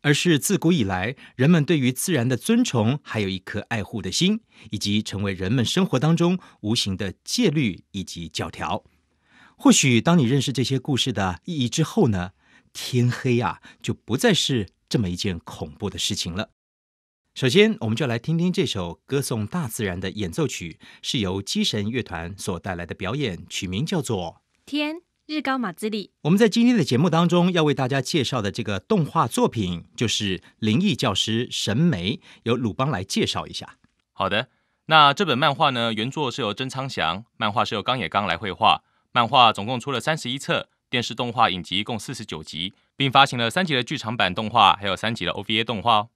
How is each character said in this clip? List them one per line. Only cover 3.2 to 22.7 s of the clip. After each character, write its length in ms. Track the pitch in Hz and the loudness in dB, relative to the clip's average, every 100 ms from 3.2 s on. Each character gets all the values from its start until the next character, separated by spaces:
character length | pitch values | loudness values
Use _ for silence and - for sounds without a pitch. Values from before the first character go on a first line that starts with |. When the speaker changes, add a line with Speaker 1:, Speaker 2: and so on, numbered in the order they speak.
| 98 | -4
Speaker 1:
一 80 | 95 | -4
颗 220 | - 107 - | -8 -10 -6
爱 140 | 113 | -6
护 180 | 90 113 | -4 -8
的 100 | 92 | -6
心， 280 | - 180 214 _ - - | 0 2 2 _ -20 -10
以 80 | 107 | -6
及 240 | 101 104 | 0 -2
成 180 | 107 98 | -2 -4
为 120 | 101 | -4
人 200 | 92 92 | -4 -2
们 100 | 127 | 0
生 220 | 110 - 190 | 0 0 0
活 140 | 135 | 2
当 180 | 151 165 | 2 4
中 220 | 170 185 - _ | 2 0 -6 _
无 120 | 104 | -4
形 240 | 120 - 92 | -2 -2 -4
的 160 | 98 - | -6 -8
戒 280 | - - 226 | -6 0 2
律 320 | 151 117 85 _ | 2 -2 -4 _
以 120 | 98 | -10
及 240 | 90 - 82 | -10 -10 -10
教 220 | - 85 | -8 -8
条。 340 | - 80 101 _ _ _ _ _ _ - _ | -6 -6 -6 _ _ _ _ _ _ -20 _
或 160 | 277 | 4
许 300 | - 139 117 | 6 6 4
当 160 | 110 175 | 4 4
你 60 | |
认 180 | 117 139 | 4 2
识 100 | 127 | 0
这 120 | 135 | -2
些 160 | 120 135 | -2 -2
故 180 | 127 123 | -2 -2
事 160 | - | 0
的 260 | 110 95 87 - | -2 -2 -4 -8
意 100 | 160 | -4
义 140 | 120 | -2
之 140 | - | 0
后 240 | 156 - 147 | 0 2 2
呢， 240 | 95 90 _ _ _ _ | 2 -4 _ _ _ _
天 380 | - - 123 123 | -14 -2 2 2
黑 280 | - 131 120 | 0 0 0
啊， 220 | 101 - - - | 0 -6 -16 -10
就 100 | - | -8
不 240 | - - 113 | -8 -4 2
再 160 | 240 | 2
是 360 | 185 - 131 95 _ _ | 2 2 -2 -4 _ _
这 80 | 117 | -2
么 100 | 95 | 0
一 80 | 87 | -2
件 220 | 101 87 | -4 -6
恐 320 | - - 80 | -10 -12 -12
怖 180 | 71 101 | -8 -8
的 120 | - | -4
事 160 | - 98 | -4 -4
情 180 | 90 | -6
了。 160 | 82 - _ _ _ _ _ _ _ _ - | -6 -10 _ _ _ _ _ _ _ _ -2
首 120 | 131 | 2
先， 300 | 160 214 208 | 6 4 4
我 40 | 104 | -2
们 100 | 113 | -2
就 120 | 143 | -2
来 100 | 117 | -2
听 180 | - 165 | -2 0
听 160 | 180 | 0
这 140 | 180 147 | 0 -2
首 340 | 101 87 82 _ | -4 -6 -8 _
歌 160 | 139 | -4
颂 240 | 131 117 104 | -2 -4 -4
大 220 | 180 131 | -4 -6
自 160 | - | -4
然 160 | 101 90 | -4 -4
的 100 | 95 | -6
演 220 | 95 92 | -6 -6
奏 160 | 120 151 | -2 -4
曲， 320 | - 85 - - - | -4 -12 -14 -20 -12
是 160 | - 143 | -6 -2
由 200 | 95 95 | -2 -2
机 240 | 101 208 | -4 -2
神 240 | 208 110 104 | -2 -2 -2
乐 140 | 123 | -4
团 320 | - 82 85 95 | -6 -8 -8 -8
所 220 | - 87 | -8 -6
带 160 | 104 | -6